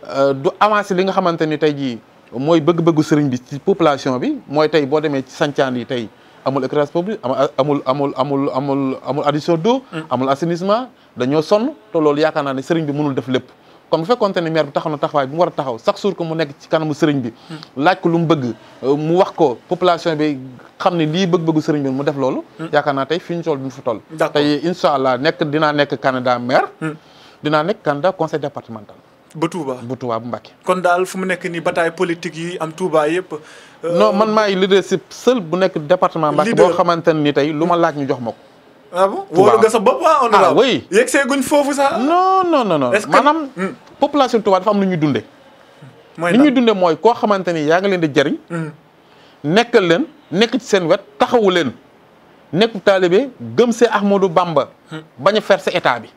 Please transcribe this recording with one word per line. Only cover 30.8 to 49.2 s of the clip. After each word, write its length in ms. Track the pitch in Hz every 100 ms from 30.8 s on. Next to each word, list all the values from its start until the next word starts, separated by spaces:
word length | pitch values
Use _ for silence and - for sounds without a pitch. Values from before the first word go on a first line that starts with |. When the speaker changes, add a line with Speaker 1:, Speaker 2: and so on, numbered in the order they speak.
Speaker 2:
daal 260 | 175 175 185
fu 120 | 190
mu 60 | 185
nekk 160 | 180 180
nii 140 | 170
bataille 300 | 165 175 165
politique 460 | 165 180 170 170 156
yi 200 | 170 180
am 100 | 160
Touba 360 | 160 185 156 151
yëpp, 260 | 170 185 151 - - - -
euh, 80 | 160 170
Speaker 1:
Non, 120 | 214 196
man 160 | 214
maay 240 | 214 214 190
leadership 460 | 190 190 180 185 -
seul 280 | - - 254
bu 120 | 165 175
nekk 160 | 185 185
département 480 | 147 180 180 170 151
Mbacké 180 | 147 151 147
Speaker 2:
leader. 120 | -
Speaker 1:
boo 40 |
xamante 360 | 175 175 170 165
ne 80 | 156
ni 120 | 147 143
tey 160 | 143
lu 140 | 151 170
ma 80 | 175
laaj 200 | 165 147
ñu 80 | 135
jox 120 | 135
ma 100 | 117
ko. 40 | - - - _ _ _
Speaker 2:
Ah 120 | 175 196
bon? 180 | 285 392
Speaker 1:
Waaw. 160 | 170
Speaker 2:
Wóolu 140 | 190 -
nga 80 | 220
sa 100 | 226
bopp, 220 | 196 - 339
ah, 180 | 302
honorable? 220 | 240 196 180
Speaker 1:
Ah, 60 | 151
oui. 300 | 262 170 -
Speaker 2:
Yegg 180 | 190 247
see 120 | 302 269
guñ 140 | 277
foofu 320 | 247 294 277
sax. 240 | 277 277 -
Speaker 1:
Non, 460 | 262 339 370 381 359
non, 160 | 311
non, 140 | 220 160
non. 140 | 127
Speaker 2:
Est-ce 140 | 202 208
que 60 |
Speaker 1:
Maanaam, 360 | 175 262 320 285 -
Speaker 2:
Hmm. 180 | 190 - - -
Speaker 1:
population 400 | 277 294 254 240
Touba 180 | 202 190
dafa 100 | 196
am 100 | 202
lu 60 | 196
ñuy 100 | 180
dundee. 280 | 151 120 - - - - - _ 131 - - -
Speaker 2:
Mooy 160 | 170
Speaker 1:
Li 60 | 202
Speaker 2:
lan? 60 | 294
Speaker 1:
ñuy 60 |
dundee 200 | 254 233
mooy 220 | 202 180 156
koo 160 | 220
xamante 400 | 233 220 196 180
ni 120 | 165 147
yaa 140 | 170
ngi 80 | 196
leen 100 | 185
di 80 | 160
jariñ. 220 | 139 143 311 -
Speaker 2:
Hmm. 220 | 170 160 - _ _ _ -